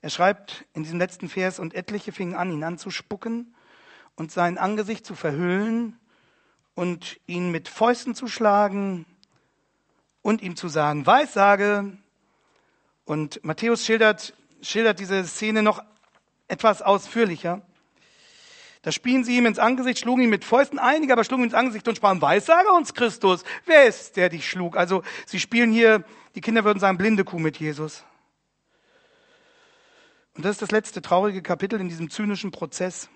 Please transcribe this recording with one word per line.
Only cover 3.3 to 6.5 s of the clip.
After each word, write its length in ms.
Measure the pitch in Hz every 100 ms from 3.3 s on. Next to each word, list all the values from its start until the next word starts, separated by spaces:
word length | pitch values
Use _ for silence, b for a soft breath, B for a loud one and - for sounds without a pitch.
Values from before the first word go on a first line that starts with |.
| 233 240 b b b b b b _
und 160 | 160
sein 260 | - 175 180
Angesicht 480 | 185 214 202 226 -
zu 100 | 175
verhüllen 800 | 160 143 175 185 214 226 233 - _ _ _ _ _